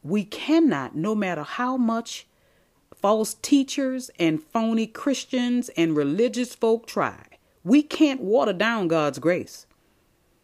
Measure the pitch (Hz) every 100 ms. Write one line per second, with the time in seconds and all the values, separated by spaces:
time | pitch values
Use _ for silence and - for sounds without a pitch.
0 | 147 208 196 - - 320 330 147 127 -
1 | 185 220 190 170 143 - 247 262 233 226
2 | 233 - - _ _ _ _ _ _ -
3 | 202 220 214 - - 285 269 - 269 262
4 | 254 - 170 156 - 233 226 226 220 -
5 | - 262 - 254 247 247 240 - 165 151
6 | 143 165 240 226 240 - 226 226 - -
7 | 135 95 - _ _ _ 170 277 294 -
8 | 311 262 185 226 247 180 214 233 180 160
9 | 147 131 151 175 - - - _ _ _
10 | _ _ _ _